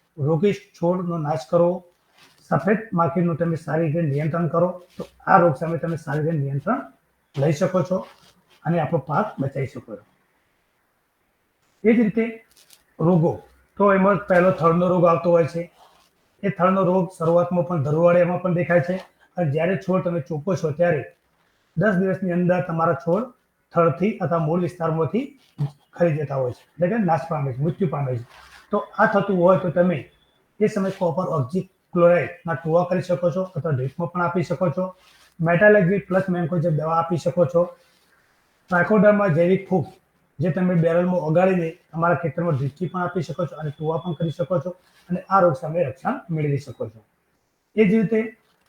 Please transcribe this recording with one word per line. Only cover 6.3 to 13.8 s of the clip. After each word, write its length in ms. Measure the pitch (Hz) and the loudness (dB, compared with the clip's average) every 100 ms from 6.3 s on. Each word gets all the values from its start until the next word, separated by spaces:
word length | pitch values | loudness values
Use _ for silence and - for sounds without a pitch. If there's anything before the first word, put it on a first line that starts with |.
| 160 | -2
નિયંત્રણ 560 | 139 139 185 269 339 _ _ _ _ 139 | -4 -4 -4 -4 -6 _ _ _ _ -2
લઈ 140 | 147 | 0
શકો 300 | 156 185 185 | 0 0 0
છો 240 | - 190 - - _ _ _ _ | -2 -4 -6 -18 _ _ _ _
અને 160 | - 170 | -4 -2
આપણો 180 | 147 165 | 0 -4
પાક 360 | - 151 - - | -2 -4 -4 -4
બચાવી 260 | 135 143 127 | -6 -4 -8
શકો 300 | 123 113 104 | -10 -16 -16
છો. 80 | - _ _ _ _ _ _ _ _ _ _ _ _ _ _ _ _ _ | -18 _ _ _ _ _ _ _ _ _ _ _ _ _ _ _ _ _
એ 80 | 214 | 2
જ 80 | 233 | 4
રીતે 440 | 214 226 233 - _ _ _ - _ - | 4 0 -4 -6 _ _ _ -20 _ -2
રોગો, 420 | 160 180 160 110 - _ _ | 2 4 2 -2 -10 _ _
તો 160 | - | 0